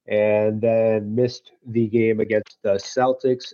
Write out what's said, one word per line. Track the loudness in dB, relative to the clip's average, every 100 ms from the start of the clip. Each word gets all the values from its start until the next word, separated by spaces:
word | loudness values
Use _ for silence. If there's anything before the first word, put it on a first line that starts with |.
| -4
and | 0 2 2 0 0
then | 0 2 2 0 -2
missed | 0 -2 -2 _ _ -6
the | -2 0
game | 2 2 0
against | 0 -2 -4 -8
the | -2
Celtics, | -2 -2 -2 -2 0 0 -2 -4